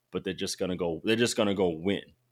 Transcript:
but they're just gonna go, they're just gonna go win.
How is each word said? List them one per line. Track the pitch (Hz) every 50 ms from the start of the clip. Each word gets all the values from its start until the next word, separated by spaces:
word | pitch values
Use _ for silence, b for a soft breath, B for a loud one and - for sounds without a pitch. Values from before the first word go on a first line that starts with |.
| b _
but | - 92 -
they're | 98 90
just | - 98 92 -
gonna | - 98 92 90
go, | 82 90 85 80 80 -
they're | 107 113
just | 113 120 113 -
gonna | 120 107 101 98
go | 95 95 87
win. | 80 80 85 98 98 73 - - _ _ _ _